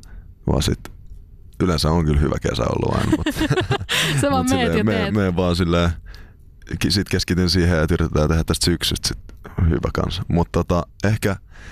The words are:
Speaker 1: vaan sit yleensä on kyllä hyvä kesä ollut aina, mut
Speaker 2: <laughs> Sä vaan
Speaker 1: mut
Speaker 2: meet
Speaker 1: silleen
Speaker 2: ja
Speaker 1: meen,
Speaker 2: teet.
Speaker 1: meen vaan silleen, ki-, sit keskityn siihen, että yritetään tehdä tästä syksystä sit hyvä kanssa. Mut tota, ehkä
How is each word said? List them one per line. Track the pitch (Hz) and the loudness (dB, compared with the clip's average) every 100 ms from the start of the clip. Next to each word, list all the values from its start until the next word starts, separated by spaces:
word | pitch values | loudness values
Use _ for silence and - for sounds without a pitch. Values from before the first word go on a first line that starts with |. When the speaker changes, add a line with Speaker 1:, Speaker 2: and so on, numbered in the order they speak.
| - - - - - | -12 -20 -20 -8 -2
Speaker 1:
vaan | 69 | 0
sit | - 117 - - - - - - - - | 0 -2 -6 -18 -18 -18 -20 -20 -14 -4
yleensä | 90 80 78 | 0 2 2
on | 85 | 2
kyllä | 76 73 | 2 2
hyvä | 73 - | 2 0
kesä | - - | -2 -2
ollut | - - - - | -2 0 0 0
aina, | - 311 | 0 0
mut | - - 302 370 - | -2 -2 0 0 0
Speaker 2:
<laughs> | 403 - - 320 - | -4 -2 -2 0 0
Sä | 277 | 2
vaan | 269 254 | 2 2
Speaker 1:
mut | 269 | 2
Speaker 2:
meet | 240 | 2
Speaker 1:
silleen | - | 2
Speaker 2:
ja | |
Speaker 1:
meen, | 107 101 | 2 0
Speaker 2:
teet. | - | 0
Speaker 1:
meen | 104 95 87 | 0 2 2
vaan | 90 87 | 2 2
silleen, | 87 87 85 80 - - - - - - - 82 | 2 2 2 0 -8 -18 -20 -20 -20 -20 -10 -4
ki-, | - | 0
sit | 101 90 | 0 0
keskityn | 92 - 87 90 | -2 0 0 2
siihen, | 92 85 85 | 4 4 4
että | 80 | 2
yritetään | 82 82 - 76 | 2 2 2 2
tehdä | 80 | 2
tästä | 78 - | 2 0
syksystä | - 85 - - - | 0 0 0 -2 -4
sit | - - - - - | -8 -12 -18 -10 0
hyvä | 82 69 - | 2 2 0
kanssa. | - - - - | -2 -4 -4 0
Mut | 85 85 | 0 2
tota, | 87 82 87 - - | 0 0 0 -2 -4
ehkä | 98 107 104 95 - - - | -2 0 -2 -4 -10 -20 -18